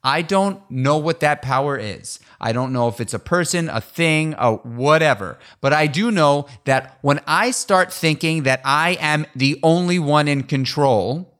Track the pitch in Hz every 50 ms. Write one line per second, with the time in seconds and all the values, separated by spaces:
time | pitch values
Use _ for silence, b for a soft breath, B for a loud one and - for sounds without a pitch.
0 | _ 131 139 160 175 160 196 196 196 202 190 196 - _ 131 131 131 135 147 156
1 | 147 160 165 - 156 147 147 147 - 131 135 131 139 147 139 131 107 104 92 -
2 | - - - - b b b b - 113 113 123 127 131 131 123 120 120 110 -
3 | 120 107 - 110 - - 170 175 175 - - 175 165 165 - 113 - - - -
4 | 170 165 156 156 156 156 156 - - 120 113 95 - 117 117 120 127 143 151 160
5 | 160 151 131 101 98 85 - - B B B B - 135 143 151 156 151 135 156
6 | 214 240 220 185 156 143 143 143 143 B 123 B B 139 135 131 131 - - _
7 | - 139 143 147 - - 156 180 214 247 254 - - - 202 185 180 180 - -
8 | - 160 156 - - 160 160 160 143 131 131 131 - 135 139 151 160 175 180 -
9 | 160 151 151 151 156 - _ 127 131 139 151 - - 160 165 175 180 175 175 180
10 | 160 143 147 151 147 147 143 139 131 - 151 139 131 127 - - 143 135 123 104
11 | 90 98 131 165 180 - _ _